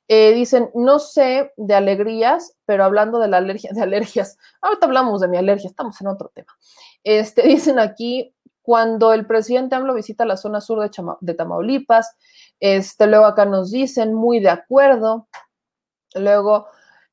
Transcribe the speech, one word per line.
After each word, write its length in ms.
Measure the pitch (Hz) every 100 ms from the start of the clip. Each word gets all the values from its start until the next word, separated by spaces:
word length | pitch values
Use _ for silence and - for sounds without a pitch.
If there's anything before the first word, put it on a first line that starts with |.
| -
Eh, 200 | 220 220
dicen, 400 | 233 240 254 240
"No 240 | 240 247 294
sé 540 | 294 - 262 254 277 -
de 180 | 208
alegrías, 800 | 202 196 196 208 226 226 330 339 _
pero 180 | - 202
hablando 380 | 190 208 214 233
de 80 | 214
la 80 | 185
alergia, 340 | 190 202 -
de 80 | 202
alergias", 580 | 190 202 220 - 190 - _ _
ahorita 260 | 370 370 311
hablamos 340 | 262 254 202
de 80 | 180
mi 80 | 180
alergia, 340 | 190 196 196
estamos 300 | - 240 -
en 80 | 196
otro 240 | 196 -
tema. 180 | - - _ _ _ - _
Este, 380 | 202 214 214 -
<laughs> 320 | 262 320 302
dicen 40 | 254
aquí, 560 | 214 220 233 254 240 _ _ _
"Cuando 520 | - 233 226 226 226
el 120 | 220
presidente 520 | 220 226 220 247 262 262
amlo 180 | 269
visita 300 | 247 214 214
la 120 | 233 190
zona 240 | 214 208
sur 200 | 208 226
de 100 | 208
Chama-, 280 | 214 170 -
de 140 | 175
Tamaulipas", 840 | 170 170 170 202 269 277 226 226 - _ _ _ _
este, 480 | 196 196 190 - 214
luego 180 | 214
acá 200 | 214 214
nos 260 | 202 196 185
dicen, 420 | 240 262 262 220
"Muy 280 | 220 233 233
de 100 | 196
acuerdo". 760 | 170 - 269 277 247 220 226 - - _ _ _ _ _ _ _
Luego, 520 | 185 202 208 202 208 208 _ _ _ _